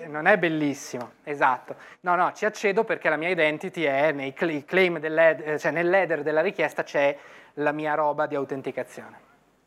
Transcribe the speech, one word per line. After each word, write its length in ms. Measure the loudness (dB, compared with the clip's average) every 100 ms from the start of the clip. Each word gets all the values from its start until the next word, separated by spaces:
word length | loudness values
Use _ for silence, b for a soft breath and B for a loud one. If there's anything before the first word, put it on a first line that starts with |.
| -4
non 180 | 0 4
è 100 | 4
bellissimo, 760 | 4 2 0 -2 -8 -10 -10 -14
esatto. 540 | -10 0 2 2 -4 -16 B B
No, 160 | -2 2
no, 160 | 0
ci 120 | 0
accedo 400 | -4 0 0 0
perché 240 | 0 0 0
la 80 | 0
mia 140 | 0
identity 540 | 2 2 0 -6 -2
è 280 | 0 2 2
nei 220 | 0 -6
cl-, 280 | -4 -2 -2 -2
claim 320 | 2 2 2
dell'ed-, 420 | -2 4 4 4
eh, 180 | -2 -2
cioè 120 | -2
nell'header 520 | 0 2 2 2 0
della 200 | 0 0
richiesta 400 | 0 0 -2 -2
c'è 340 | -4 0 0 0 B B B
la 180 | -4 -2
mia 220 | -2 -2
roba 320 | 0 0 0 -2
di 80 |
autenticazione. 840 | -2 -4 -6 -6 -8 -10 -12 -20 -20 _ _ _ _